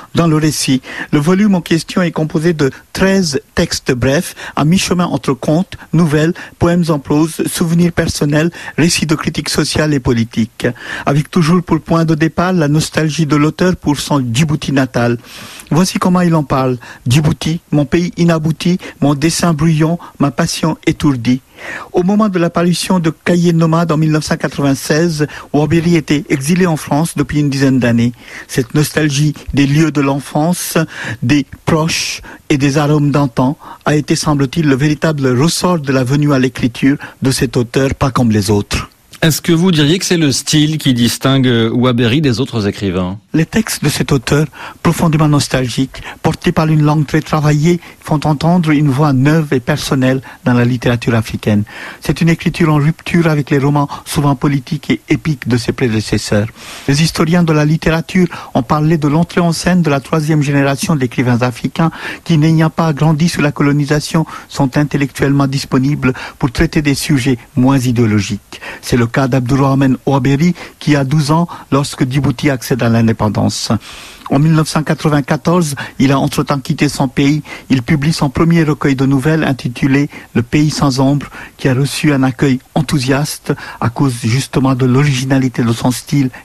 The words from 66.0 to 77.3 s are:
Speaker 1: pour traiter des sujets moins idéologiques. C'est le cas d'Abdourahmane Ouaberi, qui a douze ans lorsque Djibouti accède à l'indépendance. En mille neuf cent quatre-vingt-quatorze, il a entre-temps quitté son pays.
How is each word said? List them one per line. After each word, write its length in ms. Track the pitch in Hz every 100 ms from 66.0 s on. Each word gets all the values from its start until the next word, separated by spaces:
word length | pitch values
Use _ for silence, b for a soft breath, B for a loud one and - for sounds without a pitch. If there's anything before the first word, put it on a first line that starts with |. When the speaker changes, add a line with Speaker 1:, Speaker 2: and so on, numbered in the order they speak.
| 127 127 B B
Speaker 1:
pour 120 | 147
traiter 280 | - 165 160
des 140 | 151
sujets 420 | 135 - 143 127 123 B
moins 240 | - 127 139
idéologiques. 840 | 123 117 117 107 98 101 - - B B
C'est 160 | - 123
le 140 | 117
cas 160 | 143 131
d'Abdourahmane 720 | 135 123 135 139 135 135 127 -
Ouaberi, 480 | 139 131 139 175 170 B B
qui 160 | -
a 80 | 147
douze 300 | 135 156 143
ans 160 | 160 170 B B
lorsque 360 | 135 143 - 139
Djibouti 400 | 139 135 123 147
accède 320 | 131 - 123
à 80 | 117
l'indépendance. 840 | 113 113 113 107 104 104 - - 107 B B B B B
En 80 | 139
mille 140 | 160
neuf 160 | 160 156
cent 160 | 165
quatre-vingt-quatorze, 920 | 147 170 160 147 135 151 170 175 156 135 B B
il 140 | 135
a 80 | 139
entre-temps 400 | 147 - 151 143
quitté 280 | - 147 147
son 200 | - 135
pays. 340 | - 139